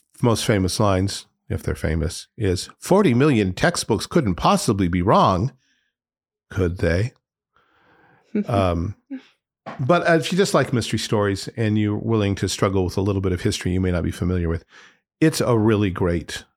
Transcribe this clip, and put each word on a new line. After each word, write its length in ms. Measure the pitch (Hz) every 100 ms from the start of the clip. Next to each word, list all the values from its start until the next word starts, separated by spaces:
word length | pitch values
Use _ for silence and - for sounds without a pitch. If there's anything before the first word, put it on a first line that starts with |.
| _ -
most 240 | 120 107
famous 340 | - 104 92 -
lines, 480 | 104 95 98 - - _ -
if 140 | 92
they're 120 | -
famous, 540 | - 80 80 78 - - -
is, 320 | 104 90 - -
"Forty 360 | - 185 196
million 400 | 120 151 120 98
textbooks 520 | 92 165 170 - 110 -
couldn't 280 | 180 120
possibly 540 | 87 170 196 - 101 90
be 120 | 90
wrong, 520 | 87 170 147 92 120 - _ _ _ _ _ _ _ _ -
could 260 | - 90 92
they?" 380 | 85 85 117 _ _ _ _ _ _ _ _ _ _ _ _ 208 208
Um, 480 | 107 95 85 90 - - 262 - _ _ _ - -
but 220 | 127 175 170 165
if 120 | -
you 60 | 180
just 160 | 196
like 180 | 170 131
mystery 260 | 120 107 110
stories 500 | - 110 101 98 - -
and 220 | 110 107
you're 180 | 104 104
willing 380 | 110 113 101 98
to 120 | 95
struggle 360 | - 104 95
with 120 | 90 -
a 40 |
little 180 | 98 98
bit 120 | 95
of 100 | 90
history 300 | 110 - 98
you 80 | 90
may 100 | 92
not 120 | 87
be 80 | 85
familiar 380 | - 87 90 85
with, 160 | 82 - - - _ _ -
it's 200 | 156 151
a 180 | 120 117
really 320 | 107 104 104
great, 540 | 87 92 85 73 - -